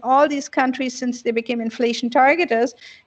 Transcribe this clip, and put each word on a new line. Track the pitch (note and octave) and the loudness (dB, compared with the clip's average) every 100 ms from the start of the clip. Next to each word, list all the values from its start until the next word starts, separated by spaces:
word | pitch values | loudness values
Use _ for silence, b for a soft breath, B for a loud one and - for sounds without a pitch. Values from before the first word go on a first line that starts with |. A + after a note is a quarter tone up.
all | A#3+ C4+ D4 | 2 2 2
these | C#4+ - | -4 -4
countries | D4 C4 B3+ B3+ | -2 0 -2 -6
since | - B3+ A#3+ | -4 -6 -4
they | A#3+ | -4
became | A#3 A#3 A#3+ | -4 -4 -4
inflation | A3+ - A#3 A#3 A#3+ | -6 -2 -2 -2 0
targeters, | C#4 C4+ E4+ E4+ A3+ B3 B B B | 4 4 4 0 0 0 B B B